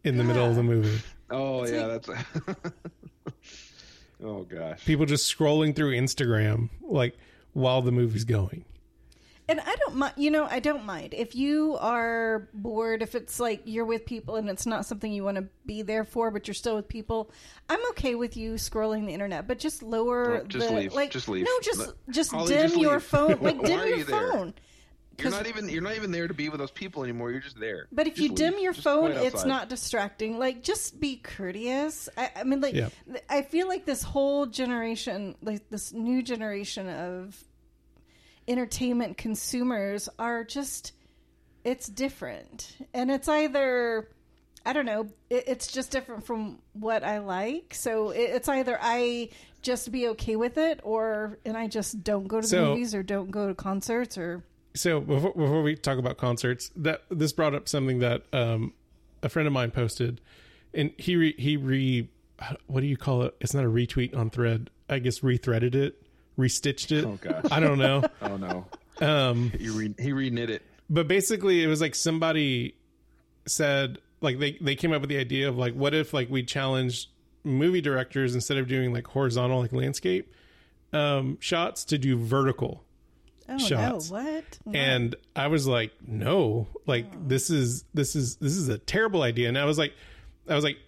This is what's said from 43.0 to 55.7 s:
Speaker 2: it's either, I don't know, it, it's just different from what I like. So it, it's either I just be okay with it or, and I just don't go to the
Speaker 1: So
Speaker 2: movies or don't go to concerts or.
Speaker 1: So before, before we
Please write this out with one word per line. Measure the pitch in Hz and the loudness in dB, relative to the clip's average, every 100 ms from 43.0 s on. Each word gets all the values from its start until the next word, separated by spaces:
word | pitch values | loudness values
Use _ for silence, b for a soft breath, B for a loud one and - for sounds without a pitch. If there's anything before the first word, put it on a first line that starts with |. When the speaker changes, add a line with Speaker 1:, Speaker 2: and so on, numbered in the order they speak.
| 254 | 0
Speaker 2:
it's | 277 320 | 0 2
either, | 302 302 277 269 247 233 226 214 _ _ _ _ - - | 2 2 2 2 2 0 -2 -6 _ _ _ _ -8 -2
I | |
don't | 294 247 | -2 0
know, | 214 214 - _ | -2 -4 -12 _
it, | 247 247 | -2 0
it's | 247 - | -4 -4
just | 262 254 | -6 -4
different | 262 254 226 214 | -6 -6 -12 -6
from | 226 214 - _ | -4 -4 -10 _
what | 208 220 220 | -8 -2 0
I | 190 208 | 0 -4
like. | 202 185 220 311 - | -2 -2 -2 -4 -8
So | - 247 220 214 | -6 -2 0 0
it, | - 240 | 0 0
it's | 247 - | 0 0
either | 269 254 240 | 0 0 0
I | 233 240 240 240 226 B B B | 0 2 0 0 -6 B B B
just | - 247 - | -4 -4 -4
be | 247 240 | -2 -2
okay | 220 - 220 | -2 -2 0
with | 240 311 | 0 2
it | 320 302 | 2 0
or, | 208 220 220 214 214 - | -2 0 0 -2 -4 -8
and | 220 220 | -8 -6
I | 226 | -4
just | 220 196 214 | -4 -4 -6
don't | 190 202 190 | -2 -2 0
go | 220 | -2
to | |
the | 220 | 2
Speaker 1:
So | 185 151 | 4 4
Speaker 2:
movies | 143 240 | 2 -2
or | 208 | -4
don't | 190 202 190 | -2 -4 -4
go | 208 202 | -4 -2
to | |
concerts | 185 196 196 214 233 240 - | -4 -4 -4 -2 -2 -2 -6
or. | 170 175 - _ _ | -8 -8 -12 _ _
Speaker 1:
So | - 175 156 | -2 2 2
before, | 147 139 185 | 2 2 2
before | 175 143 156 | 2 2 4
we | 151 | 2